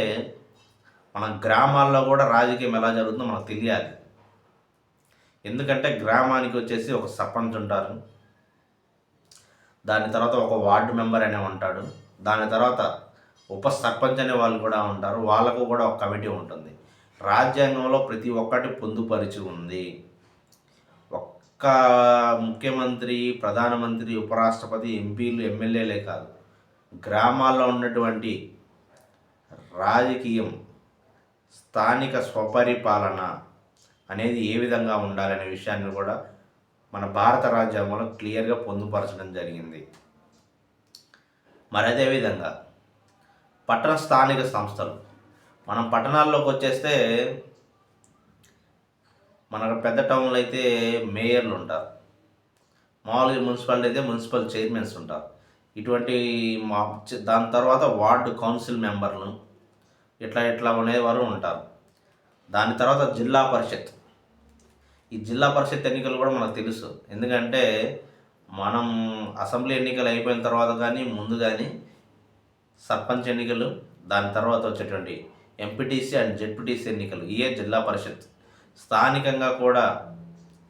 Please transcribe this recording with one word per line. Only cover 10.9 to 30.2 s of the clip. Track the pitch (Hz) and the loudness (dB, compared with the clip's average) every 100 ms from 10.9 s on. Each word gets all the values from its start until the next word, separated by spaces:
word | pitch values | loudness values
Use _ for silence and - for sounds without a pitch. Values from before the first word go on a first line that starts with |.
మెంబర్ | 117 113 113 | -2 0 2
అనే | 104 104 | 0 -2
ఉంటాడు, | 95 95 92 95 - - _ _ | -4 -4 -4 -4 -10 -16 _ _
దాని | 107 110 107 | 0 0 2
తర్వాత | 117 123 123 87 - - _ _ _ - | 4 2 2 -2 -4 -14 _ _ _ -14
ఉప | 101 139 | -2 -2
సర్పంచ్ | - 117 - 131 131 | 0 -2 0 0 2
అనే | 127 | 0
వాళ్ళు | 120 113 107 | 2 2 2
కూడా | 110 107 | 0 0
ఉంటారు, | 104 98 98 113 | 0 -2 -4 -2
వాళ్ళకు | 107 110 120 123 117 | 2 4 4 2 0
కూడా | 120 110 | 2 2
ఒక | - | 0
కమిటీ | 104 107 107 | -4 -4 -4
ఉంటుంది. | 87 85 78 76 - _ _ _ _ | -6 -10 -14 -16 -20 _ _ _ _
రాజ్యాంగంలో | 101 110 131 139 135 131 131 135 | 2 4 4 4 2 4 2 2
ప్రతి | - 110 123 | 2 -4 -2
ఒక్కటి | 113 113 123 123 | -2 0 0 -2
పొందుపరిచి | - 110 110 113 104 98 101 | -6 -6 -4 -2 -2 -2 -6
ఉంది. | 92 85 85 92 87 85 - _ _ _ _ _ _ _ _ _ - - - - _ - | -10 -10 -10 -8 -10 -14 -20 _ _ _ _ _ _ _ _ _ -12 -12 -12 -20 _ -2
ఒక్క | 139 131 127 123 120 120 120 113 | 4 6 8 8 8 6 6 2
ముఖ్యమంత్రి, | 113 110 135 131 127 120 120 120 123 120 | -2 -4 -4 -2 -2 -4 -4 -2 -2 -2
ప్రధానమంత్రి, | 104 120 120 117 117 113 113 107 | -2 0 2 0 -2 -4 -4 -6
ఉపరాష్ట్రపతి, | 107 113 113 113 110 110 117 104 | -2 2 2 0 -6 -6 -4 -4
ఎంపీలు, | 104 107 120 117 | -6 -4 -2 -2
ఎమ్మెల్యేలే | 104 107 113 113 107 101 | -4 -2 -2 0 -2 -4
కాదు, | 98 80 - - _ _ _ _ _ - 107 | -6 -10 -12 -20 _ _ _ _ _ -16 -2
గ్రామాల్లో | 104 120 131 131 131 127 | 4 4 6 4 4 4
ఉన్నటువంటి | 123 120 117 113 110 113 95 - - _ _ _ _ _ _ _ _ _ - - 90 | 2 0 0 0 -2 -4 -8 -10 -20 _ _ _ _ _ _ _ _ _ -20 -14 -2
రాజకీయం, | 98 120 127 123 | 2 4 4 0